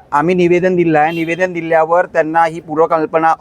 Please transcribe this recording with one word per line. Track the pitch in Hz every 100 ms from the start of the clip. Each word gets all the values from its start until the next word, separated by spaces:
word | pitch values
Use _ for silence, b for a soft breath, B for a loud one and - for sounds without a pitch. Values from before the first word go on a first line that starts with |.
| -
आम्ही | 143 160 180
निवेदन | 175 175 185 180
दिलं | 165 151
आहे, | 156
निवेदन | 165 165 165 185
दिल्यावर | 170 165 165 160 175 190
त्यांना | 170 156 165 165
ही | 165
पूर्वकल्पना | 165 151 165 165 156 160 160 -